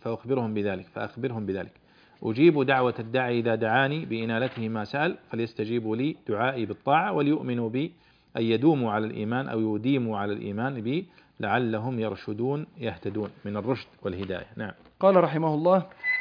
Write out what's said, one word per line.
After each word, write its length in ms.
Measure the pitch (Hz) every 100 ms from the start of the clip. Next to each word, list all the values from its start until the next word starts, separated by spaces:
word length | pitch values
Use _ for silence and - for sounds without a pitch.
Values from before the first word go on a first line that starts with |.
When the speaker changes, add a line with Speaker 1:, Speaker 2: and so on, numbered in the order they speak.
Speaker 1:
فأخبرهم 520 | 117 113 117 131 113
بذلك، 320 | 107 101 95 92
فأخبرهم 600 | 110 107 117 127 113 98
بذلك، 260 | 95 87 - _ _ - _
أجيب 400 | 113 113 170 147
دعوة 320 | 131 131 123 113
الداعي 400 | 113 127 123 120
إذا 160 | 117 113
دعاني 500 | 110 123 135 151 127
بإنالته 640 | 113 113 113 127 120 110
ما 140 | 113
سأل، 340 | 104 139 165 - -
فليستجيبوا 640 | 113 117 - 107 120 110 113
لي 200 | 143 160 -
دعائي 380 | 104 123 135 101
بالطاعة 480 | 101 139 151 202
وليؤمنوا 560 | 165 143 151 131 120 113
بي"، 220 | 127 165 - _ _ _ -
أي 120 | 113
يدوموا 420 | 113 151 143 113
على 140 | 107 110
الإيمان 420 | 120 107 123 135
أو 280 | 113 110 107
يديموا 420 | 120 139 113 107
على 160 | 101
الإيمان 480 | 104 107 101 131 131
بي، 240 | 110 156 196 - _ -
"لعلهم 600 | 104 113 120 107 120 120
يرشدون 640 | 107 98 - 107 127 143 - -
يهتدون"، 520 | 113 87 104 107 101 - 101
من 120 | 104
الرشد 300 | 110 120 - -
والهداية. 420 | 101 92 95 90 - -
نعم. 160 | 104 - - -
Speaker 2:
قال 240 | 190 190
رحمه 300 | 165 156 160
الله: 320 | 151 175 190 185 - - -